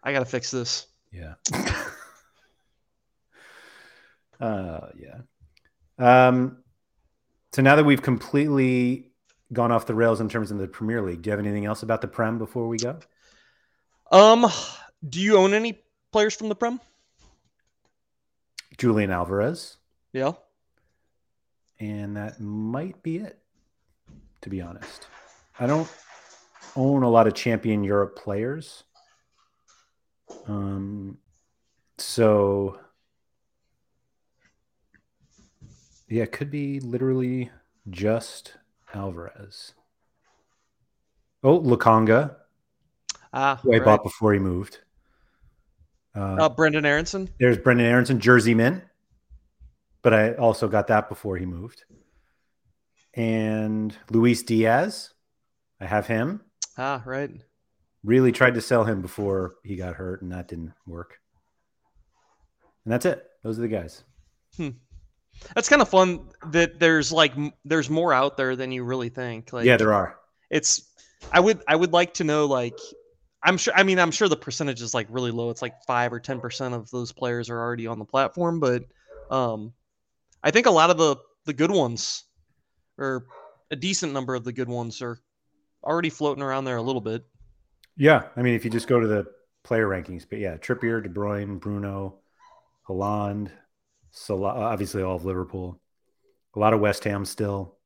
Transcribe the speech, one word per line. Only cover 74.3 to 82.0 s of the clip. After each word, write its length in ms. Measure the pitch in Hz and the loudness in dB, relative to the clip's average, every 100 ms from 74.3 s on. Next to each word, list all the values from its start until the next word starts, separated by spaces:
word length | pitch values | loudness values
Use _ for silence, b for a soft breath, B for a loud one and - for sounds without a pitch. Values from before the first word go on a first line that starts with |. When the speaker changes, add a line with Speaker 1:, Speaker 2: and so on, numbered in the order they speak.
| 151 | 0
Speaker 1:
percentage 460 | - 123 143 120 | -4 -6 -6 -6
is, 120 | 117 | -6
like, 120 | 120 107 | -6 -6
really 200 | 120 123 | -6 -4
low. 200 | 117 120 | -4 -6
It's, 120 | 113 | -6
like, 120 | 123 - - | -10 -12 -4
five 260 | 123 120 | -2 -2
or 60 | 117 | -4
ten 220 | 120 131 | -8 -8
percent 340 | 120 - 131 | -8 -8 -8
of 160 | 120 113 | -8 -8
those 220 | 123 120 | -10 -10
players 380 | - 127 120 117 | -8 -6 -6 -6
are 100 | 117 | -6
already 260 | 117 120 113 | -6 -6 -8
on 140 | 113 | -10
the 40 | |
platform, 540 | 107 131 135 - 170 170 | -4 -2 -2 0 -2 0
but, 240 | 139 123 120 B B B - | 0 0 -6 B B B -6
um, 420 | 131 123 110 107 - _ _ _ _ _ _ | -2 -2 -4 -12 -18 _ _ _ _ _ _
I 60 | 151 | 0
think 160 | 202 240 | 2 4
a 40 | |
lot 180 | 175 165 | 6 6
of 60 | 170 | 6
the, 180 | 160 139 _ _ | 2 2 _ _
the 80 | - | -10
good 180 | 131 165 | -2 0
ones, 540 | 196 127 117 | 2 0 -4